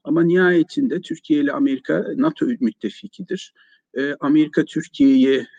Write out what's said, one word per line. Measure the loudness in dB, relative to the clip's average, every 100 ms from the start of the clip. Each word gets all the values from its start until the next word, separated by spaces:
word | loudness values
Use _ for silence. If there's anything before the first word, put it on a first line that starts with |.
Ama | -4 0
nihayetinde | 2 2 2 2 0 -2 -4 -4
Türkiye | -8 -8 -2 0
ile | 0
Amerika | 0 -2 -2 -4 -4 -2 -2
nato | -2 -2 -4 -2
müttefikidir. | -4 -4 -10 -10 -18 -14 -10 -10 -12 _ _ _ _
E, | -8 -6 -4
Amerika | 0 2 2 0
Türkiye'yi, | -2 -4 -6 2 4 6 4 2 -2